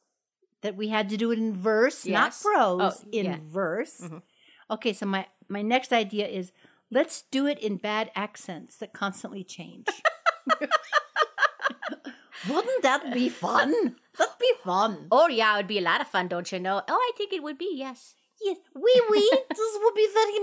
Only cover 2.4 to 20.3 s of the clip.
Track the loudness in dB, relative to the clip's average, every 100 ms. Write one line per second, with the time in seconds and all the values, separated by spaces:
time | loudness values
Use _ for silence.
2.4 | 2 4 4 4 0 0 -4 -2 -2 -4
3.4 | -6 -4 -2 -2 -6 -10 -14 -14 -18 _
4.4 | _ _ -8 -4 -4 -2 -2 -2 -4 _
5.4 | -12 -6 0 0 2 0 0 -4 -4 -6
6.4 | -8 _ _ _ _ -2 0 -4 -4 0
7.4 | 0 0 -4 -4 -4 -4 -4 -6 -8 -10
8.4 | -14 -14 -14 -16 -16 -6 -6 -6 -12 -12
9.4 | -14 -16 -16 -10 -8 -4 -2 -2 -2 -2
10.4 | -2 -2 0 -2 0 -2 -2 -2 -4 0
11.4 | -2 0 -8 -6 -10 -12 -14 -18 _ -10
12.4 | -4 -2 0 2 2 2 0 -2 -2 -2
13.4 | 0 2 2 2 0 -2 _ -2 -2 0
14.4 | 0 0 0 2 2 -2 2 4 4 4
15.4 | 4 2 0 0 2 0 0 -2 -2 -4
16.4 | -4 -6 -2 -2 -2 0 -2 -4 -6 -6
17.4 | -8 -8 -8 -6 -10 -14 -20 _ _ _
18.4 | -6 -6 _ 0 4 6 6 4 6 4
19.4 | 2 -4 -4 0 2 4 4 4 2